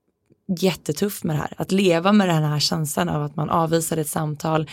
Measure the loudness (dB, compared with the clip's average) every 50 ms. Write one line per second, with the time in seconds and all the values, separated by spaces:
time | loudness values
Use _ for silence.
0 | _ _ _ _ _ _ _ _ _ -6 -2 0 0 0 0 0 -4 -6 -4 -2
1 | -2 -4 -4 -4 -4 -2 -2 -2 -4 -6 -6 -8 -4 0 0 2 4 4 4 4
2 | 4 4 4 4 4 4 4 2 2 2 0 0 0 -2 -2 -2 -2 -2 -2 -2
3 | -2 0 -2 -2 -4 -4 -4 -4 -2 0 0 0 2 2 0 0 0 0 -2 -2
4 | -2 -2 -4 -4 -4 -4 -4 -4 -2 0 0 0 -2 -4